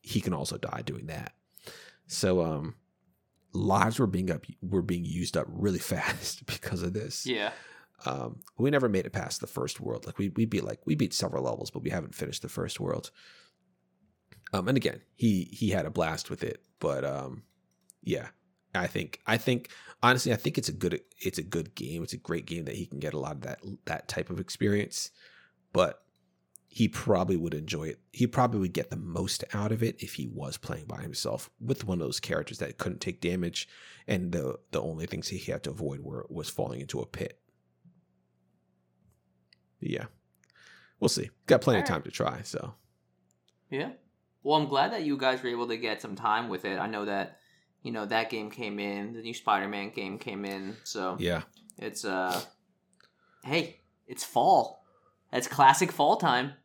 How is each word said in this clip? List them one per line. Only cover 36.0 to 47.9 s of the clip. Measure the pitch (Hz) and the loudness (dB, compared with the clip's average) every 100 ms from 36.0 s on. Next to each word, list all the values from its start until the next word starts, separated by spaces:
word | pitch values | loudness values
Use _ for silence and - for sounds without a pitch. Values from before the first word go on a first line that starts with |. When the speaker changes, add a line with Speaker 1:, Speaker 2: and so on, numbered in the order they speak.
Speaker 1:
were, | - - - | -8 -10 -8
was | - - | -8 -6
falling | - - 60 | -4 -4 -4
into | 69 67 | -6 -6
a | |
pit. | - - - - _ _ _ _ - _ _ _ _ _ _ _ _ _ _ _ _ _ _ _ _ _ _ _ | -6 -6 -8 -8 _ _ _ _ -20 _ _ _ _ _ _ _ _ _ _ _ _ _ _ _ _ _ _ _
But | - | -4
yeah, | - - _ _ _ _ _ - - _ _ | -4 -6 _ _ _ _ _ -20 -20 _ _
we'll | 202 | 2
see. | - - _ | 2 -4 _
Got | - 131 | 6 6
plenty | - 107 | 8 4
of | |
Speaker 2:
All | 85 | 4
right. | 82 | -2
Speaker 1:
time | |
to | - | -4
try, | - - 62 | -2 -2 -2
so. | - - - - _ _ _ _ _ _ _ _ _ | -8 -8 -8 -14 _ _ _ _ _ _ _ _ _
Speaker 2:
Yeah. | 135 233 - _ _ _ _ | -6 -6 -8 _ _ _ _
Well, | 139 156 | 2 4
I'm | 143 | 4
glad | 139 160 | 4 4
that | 220 | 2
you | 151 139 | 0 2
guys | 131 127 | 2 2
were | 127 | 0
able | 120 120 | -2 0
to | 113 | 0
get | 117 107 | -2 -2
some | 113 95 | -6 -2
time | 113 107 120 | 2 2 2
with | 92 | -4
it. | 101 95 | -2 -2
I | 98 | -2
know | 107 | -2
that, | 104 98 90 - _ _ _ _ | 0 0 -2 -8 _ _ _ _
you | - | -6